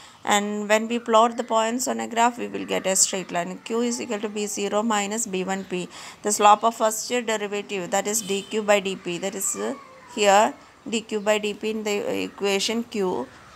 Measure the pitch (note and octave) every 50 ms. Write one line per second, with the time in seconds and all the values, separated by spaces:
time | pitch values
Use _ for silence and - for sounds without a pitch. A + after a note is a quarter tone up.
0 | - - - - - - G#3+ G3+ G3+ G#3 G#3 G#3 G#3 G3+ G#3+ G#3+ A3+ A3 A#3+ A#3
1 | A#3 - A3+ A3 A3+ A#3+ A3+ A#3+ A#3+ A#3+ A#3 A3 A3 A3+ A3+ B3+ B3+ - A3+ A3+
2 | A3+ A3 A3+ A3+ A#3 A#3+ A#3+ A#3+ G#3 G3+ G3 G3 F#3+ G3+ F#3+ F#3 F#3 F#3+ F#3+ F#3+
3 | - - - F#3+ F3 E3+ F3+ F3 F3 F#3 F#3 F#3 - - A3+ A3+ A#3+ A#3+ A#3 B3
4 | A#3 - A3 G#3 G#3+ G#3+ G#3 G#3+ G#3 G3+ - - G3+ G3 G3+ G#3 G#3+ A#3 G#3+ G#3
5 | G3+ G3+ G#3 A3 G#3 G#3 F#3 F#3 F#3 F#3 F#3+ F#3+ F#3+ F#3 F#3 F3+ F3 - - -
6 | - - - - - G#3 G#3 - G#3 G#3 G#3 G#3+ - A#3 A#3 - A#3 A3 A3 -
7 | - - B3 B3 A#3+ G#3+ A3 G#3 G#3 G3+ G3+ G3+ G3+ G3+ G#3 F#3+ F3 F3 G3 G3
8 | G3 G3+ G#3 A3+ G#3 F3+ G3 G3 G3 - - G#3+ G#3+ G3+ G#3 G#3 F#3+ G3 F#3+ -
9 | - F3+ F3 E3+ E3+ G3 G3+ G3 G3 G#3 G3+ G3 G#3 A3+ C4+ - - - - -
10 | - - - - G#3 D4+ C#4+ D4+ E4 - C#4+ - - - - - - - G#3 A#3
11 | A3 - A3 G#3+ G3 G#3 G#3+ G#3+ G#3 G#3 G3+ G3+ - G#3+ A3 A3 G#3+ G#3+ G#3 G3+
12 | - - G3 - F#3 F#3+ - - G3 G3+ G3 G3 G3 - A3 A#3 A#3 - - G#3+
13 | F#3+ F#3 F3+ - B3+ C#4 - - - - -